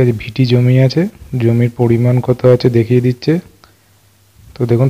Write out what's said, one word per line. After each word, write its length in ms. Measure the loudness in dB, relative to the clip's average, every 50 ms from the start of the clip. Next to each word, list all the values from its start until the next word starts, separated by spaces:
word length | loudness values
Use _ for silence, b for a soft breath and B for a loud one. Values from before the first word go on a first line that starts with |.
আছে, 100 | 0 0 0 -4
ভিটি 220 | -8 -8 -4 -2 0 0
জমি 260 | 2 2 2 2 2 2 2
আছে, 160 | 2 0 -2 -4 -4 -6 -12 -14 -10 -6 -2
জমির 300 | -2 0 0 0 -2 -2 -2 -2
পরিমাণ 340 | 0 0 0 0 0 0 0 0 0
কত 140 | -2 -2 0 2 2 2
আছে 140 | 2 2 0 0 0
দেখিয়ে 240 | 0 0 0 0 0
দিচ্ছে। 260 | -2 -4 -4 -2 -4 -4 -4 -4 -10 -20 _ b b b b b b b b b b b _ _ _ _ -20 -20 -16 -10
তো 60 | -6 -4 -2
দেখুন 180 | 0 0 0 0